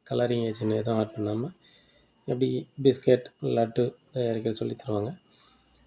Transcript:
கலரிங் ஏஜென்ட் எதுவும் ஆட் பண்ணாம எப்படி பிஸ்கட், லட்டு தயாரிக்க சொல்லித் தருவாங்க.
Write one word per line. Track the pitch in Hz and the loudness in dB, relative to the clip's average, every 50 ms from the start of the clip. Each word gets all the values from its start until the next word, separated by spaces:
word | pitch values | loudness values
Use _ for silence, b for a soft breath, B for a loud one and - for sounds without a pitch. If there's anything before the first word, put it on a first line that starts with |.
| _ - | _ -4
கலரிங் | 123 120 123 117 120 120 117 | -2 0 0 0 0 0 0
ஏஜென்ட் | 110 107 - - 107 | -2 -4 -2 -2 0
எதுவும் | 107 110 110 117 113 110 | 0 0 0 0 2 2
ஆட் | 107 107 - | 0 0 -2
பண்ணாம | 113 104 104 107 113 127 180 - b b b b b b b b b b b b _ - | -4 -4 -2 -2 -4 -4 -6 -10 b b b b b b b b b b b b _ -6
எப்படி | 143 131 123 131 127 127 131 - _ - - | -6 -2 0 0 -2 -2 -4 -6 _ -8 2
பிஸ்கட், | 135 139 127 - - 131 127 123 - - _ - | 4 4 4 4 6 4 4 4 4 -6 _ -6
லட்டு | 147 131 123 117 117 110 - 123 120 - - _ _ _ | -4 0 2 2 2 2 2 0 0 0 -2 _ _ _
தயாரிக்க | - 127 120 117 113 110 110 113 | -6 -2 -2 0 -2 -2 -2 -4
சொல்லித் | 110 - 117 117 117 - - | -4 -2 -4 -6 -6 -8 -6
தருவாங்க. | 110 107 101 104 123 185 - - b b b b b b b b b b b b | -4 -2 -2 -2 -4 -6 -10 -16 b b b b b b b b b b b b